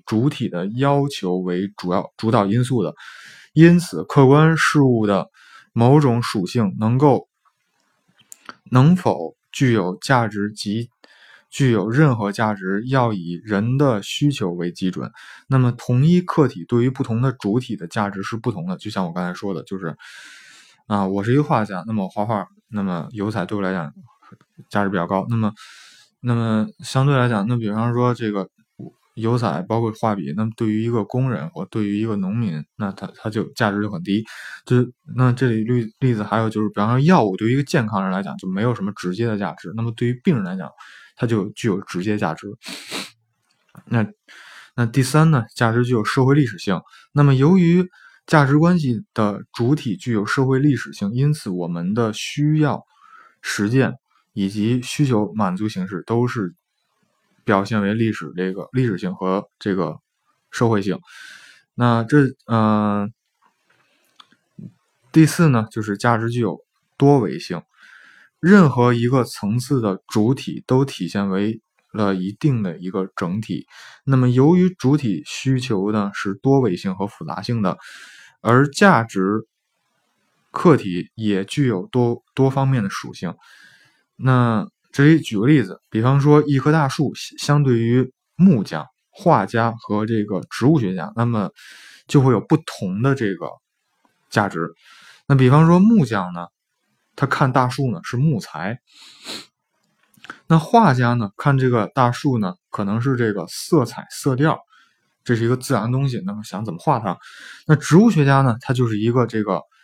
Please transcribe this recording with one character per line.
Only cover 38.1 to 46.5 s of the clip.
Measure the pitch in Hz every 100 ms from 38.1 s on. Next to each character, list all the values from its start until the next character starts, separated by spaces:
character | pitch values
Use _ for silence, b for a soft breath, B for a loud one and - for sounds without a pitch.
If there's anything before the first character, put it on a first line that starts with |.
来 | 92
讲 | 98 -
就 | 92
没 | 95
有 | 120
什 | 117
么 | 95 101
直 | 90
接 | 95 117
的 | 104
价 | 95
值， | 78 90 107
那 |
么 | 117
对 | 113 120
于 | 123
病 | - 135
人 |
来 | 90 95
讲， | 73 - B B B -
它 | 120
就 | 113 98
具 | - 120
有 | 98
直 | - 87
接 | 101 104
价 | 95
值。 | 80 101 110 B B B B B _ _ _ _ _ _ - -
那， | 117 104 - _ B B B B -
那 | 117
第 | 135
三 | 123 151 160
呢， | 143 110 -
价 | 117
值 | 117
具 | 123
有 | 123
社 | 107 - 131
会 |
历 | 143
史 | 127